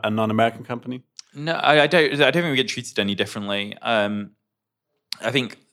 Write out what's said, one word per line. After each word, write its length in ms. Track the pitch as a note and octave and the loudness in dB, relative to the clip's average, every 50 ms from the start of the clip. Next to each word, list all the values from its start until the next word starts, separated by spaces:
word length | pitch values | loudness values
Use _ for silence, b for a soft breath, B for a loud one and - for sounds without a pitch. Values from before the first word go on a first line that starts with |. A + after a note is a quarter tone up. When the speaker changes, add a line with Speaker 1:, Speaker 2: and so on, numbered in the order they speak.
| - | -2
Speaker 1:
a 60 | G#2+ | -2
non-American 560 | G#2+ A2 A2 G#2+ G#2+ A2+ A2+ A2+ A2+ - - | 0 0 0 0 2 2 2 2 0 -4 -10
company? 360 | - B2 A#2 - B2 B2+ B2 _ _ _ _ - _ - | -8 -10 -8 -8 -10 -12 -12 _ _ _ _ -20 _ -14
Speaker 2:
No, 200 | C#3+ D3+ E3 E3 | -10 -4 -4 -2
I, 300 | - - C#3 D3+ D3+ D3 | 0 4 4 6 6 6
I 40 | D3 | 6
don't. 240 | F3+ F3 D#3 - C#3+ | 4 4 4 2 2
I 140 | C#3+ D3 C3 | 2 2 4
don't 140 | C3+ E3+ E3+ | 4 2 0
think 80 | E3 | 0
we 60 | C3+ B2+ | 0 0
get 100 | B2 G#2 | 0 -2
treated 320 | - B2+ A#2+ - - A2+ | -4 -8 -10 -8 -4 -2
any 160 | G2+ G2 G2+ | -2 -2 0
differently. 600 | F2+ G#2 G2+ - A2+ G2+ G2+ G2+ G2+ G2+ G#2 - - | -2 -4 -4 -4 -8 -6 -4 -4 -4 -4 -6 -10 -8
Um, 500 | - A#2 A#2 G#2+ G2+ G#2 G#2 G#2 G2+ G2 _ _ _ _ _ _ _ _ _ _ _ _ _ _ _ - - - | -4 0 0 2 2 0 -2 -4 -6 -8 _ _ _ _ _ _ _ _ _ _ _ _ _ _ _ -14 -12 -6
I 100 | - A2+ | -6 -2
think 280 | B2 C#3 B2 G#2+ - - _ _ | -2 -2 -2 -2 -8 -18 _ _